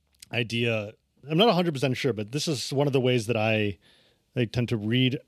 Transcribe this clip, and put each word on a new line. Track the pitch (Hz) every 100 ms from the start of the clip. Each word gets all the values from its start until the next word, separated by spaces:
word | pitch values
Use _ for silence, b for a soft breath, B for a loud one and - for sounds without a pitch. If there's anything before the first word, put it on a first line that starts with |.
| _ - -
idea, | 117 113 117 120 110 104 - _ _ 135
I'm | 160
not | 233
a |
hundred | 180 175 139
percent | 135 123
sure, | 139
but | 104 107
this | 143 -
is | 131 -
one | 135 143
of |
the | 139
ways | 123 123 104
that | 110
I, | 110 110 104 98 b b b b b 127
I | 113
tend | 127 117
to | 113
read | 107 123 127 143